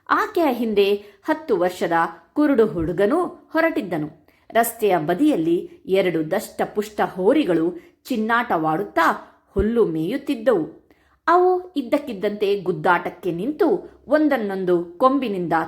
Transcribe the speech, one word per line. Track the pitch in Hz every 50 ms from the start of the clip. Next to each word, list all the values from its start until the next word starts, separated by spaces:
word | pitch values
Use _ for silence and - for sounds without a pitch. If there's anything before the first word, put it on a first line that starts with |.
| _ -
ಆಕೆಯ | 277 330 427 415 - 359 330 285
ಹಿಂದೆ | 247 220 240 220 214 196 202 196 202 202 - - - _ _
ಹತ್ತು | - 208 208 - - 226 175
ವರ್ಷದ | 175 180 180 - 208 170 170 165 170 175 - - - _ _
ಕುರುಡು | 294 302 294 277 226 220 -
ಹುಡುಗನೂ | 160 175 160 156 180 170 202 208 277 359 349
ಹೊರಟಿದ್ದನು. | - - - - _ - 320 330 330 320 330 214 175 175 156 151 147 - - _ _ _ _ _ _
ರಸ್ತೆಯ | - 220 233 226 - - 214 202 180 170
ಬದಿಯಲ್ಲಿ | 160 - - - 285 302 269 180 160 165 170 190 208 - - - _
ಎರಡು | - 185 185 180 185 165 160 156 156
ದಷ್ಟಪುಷ್ಟ | 190 214 320 - - - 202 - - 208 208 - - -
ಹೋರಿಗಳು | 196 175 - 185 185 208 285 311 285 180 170 165 160 175 175 - - - _ _ _
ಚಿನ್ನಾಟವಾಡುತ್ತಾ | - 262 214 214 220 233 233 240 233 202 170 156 156 156 160 208 - - 330 330 294 220 - - - _ _ _ _ _
ಹುಲ್ಲು | 202 196 220 233 233 208
ಮೇಯುತ್ತಿದ್ದವು. | 175 160 160 160 175 247 285 - - 277 233 220 262 226 180 147 - - - _ _ _ _ _ _ _ _ _ -
ಅವು | 339 359 359 370 370 359 359 - -
ಇದ್ದಕ್ಕಿದ್ದಂತೆ | 285 247 226 208 - - - 220 190 202 208 208 208 208 196 202 202
ಗುದ್ದಾಟಕ್ಕೆ | 170 180 170 156 156 185 175 170 170 180 - - - 180
ನಿಂತು | 165 170 196 269 302 - - 302 202 175 - - - - _ -
ಒಂದನ್ನೊಂದು | 269 311 311 294 277 247 214 202 196 190 190 180 180 170 175
ಕೊಂಬಿನಿಂದ | 175 - - 262 262 277 285 262 226 202 180 175 160 160 160 160